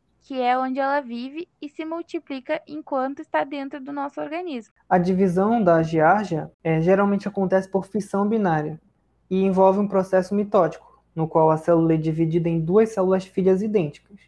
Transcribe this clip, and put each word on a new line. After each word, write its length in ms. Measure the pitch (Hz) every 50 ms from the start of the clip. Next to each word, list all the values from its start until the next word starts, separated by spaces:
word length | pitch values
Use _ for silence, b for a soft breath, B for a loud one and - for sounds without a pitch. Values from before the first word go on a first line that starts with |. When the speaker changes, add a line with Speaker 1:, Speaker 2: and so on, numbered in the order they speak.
| _ _ _ _
Speaker 1:
que 180 | _ - 277 254
é 160 | 247 247 254
onde 240 | 254 262 262 262 277
ela 200 | 269 269 285 294
vive 440 | 269 233 240 233 247 269 285 320 - _ _ -
e 80 | 294 294
se 160 | _ - 320
multiplica 760 | 320 330 339 330 _ - 330 - - 277 262 254 - 302 311 -
enquanto 540 | - 294 311 - - 294 262 262 269 285 320
está 240 | 311 _ - 311 302
dentro 340 | 277 294 285 269 277 - 285
do 140 | 262 285
nosso 260 | 285 285 277 285 - 302
organismo. 540 | 302 285 311 339 370 349 277 233 208 _ _ _ _ -
Speaker 2:
A 80 | 185
divisão 640 | 185 170 185 190 185 196 185 165 185 196 214 233 240
da 200 | 202 175 165 160
giardia, 680 | 160 160 165 160 151 160 190 214 208 175 170 151 151 - _ _ -
é, 160 | 165 160 160
geralmente 480 | 165 185 196 196 202 202 202 196 - 202
acontece 400 | - 202 190 180 190 190 190 -
por 140 | - 190 185
fissão 420 | - - 214 190 - - 196 202
binária 540 | 208 226 220 202 175 160 151 151 156 156 156 _ _ _ _ _ _ _ _ _ -
e 140 | 185 190
envolve 360 | 190 196 185 190 190 190 190 202
um 80 | 208
processo 480 | 202 202 190 185 185 185 185 180 - 202
mitótico, 540 | 202 208 202 - 196 165 160 - - b b b b b _ -
no 120 | 160 160
qual 240 | 160 - 165 160 156
a 60 | 156
célula 380 | 156 - 170 170 165 165 160 160
é 20 |
dividida 520 | 156 156 160 156 160 165 165 160 175 165 170
em 120 | 165 165
duas 300 | 160 165 185 214 226 220
células 360 | 220 196 185 185 190 190 190
filhas 340 | - - 196 185 190 190 185
idênticas. 600 | 214 214 208 202 160 143 - - _ _ 208 B B